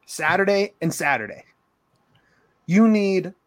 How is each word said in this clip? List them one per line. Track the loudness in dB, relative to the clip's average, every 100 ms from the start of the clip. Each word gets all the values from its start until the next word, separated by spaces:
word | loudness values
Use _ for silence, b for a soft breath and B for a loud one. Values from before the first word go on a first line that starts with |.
| _
Saturday | -6 -2 0 2 0 -2 -4
and | -6
Saturday. | -4 -4 -4 -6 -14 -20 _ _ _ _ _ _ _ _ _ _ _ -2
You | 4 4
need | 4 0 -2 -4 -12